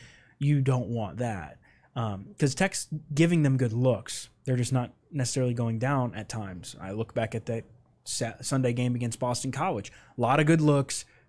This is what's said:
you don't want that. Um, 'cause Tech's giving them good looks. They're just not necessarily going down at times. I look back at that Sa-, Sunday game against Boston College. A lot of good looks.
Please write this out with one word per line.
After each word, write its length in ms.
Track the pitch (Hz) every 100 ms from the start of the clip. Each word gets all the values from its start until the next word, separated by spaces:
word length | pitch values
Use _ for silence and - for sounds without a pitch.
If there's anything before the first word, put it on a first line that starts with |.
| - - _ -
you 200 | 143 143
don't 280 | 135 127 107
want 300 | 117 101 90
that. 420 | 120 98 76 - _ _ _ -
Um, 340 | 113 98 - -
'cause 160 | 143 -
Tech's 320 | 190 - - 156 -
giving 300 | 143 170 175
them 140 | 143 131
good 160 | 123
looks. 560 | 113 127 117 - - - _ -
They're 120 | 123
just 160 | 120
not 180 | 131 120 - _
necessarily 420 | 151 123 135 123
going 240 | 120 117 113
down 380 | 127 139 123 107
at 120 | 104
times. 480 | 113 98 90 80 -
I 120 | 95
look 200 | 107 110
back 220 | - 110 113
at 100 | -
that 200 | 113 - - _ _ -
Sa-, 360 | - 117 -
Sunday 320 | - 135 127
game 220 | 120 123 123
against 240 | 120 -
Boston 320 | 123 123 135
College. 400 | 131 180 120 - - - -
A 40 |
lot 180 | 117 143
of 80 | 151
good 140 | 165
looks. 440 | 151 143 135 - - _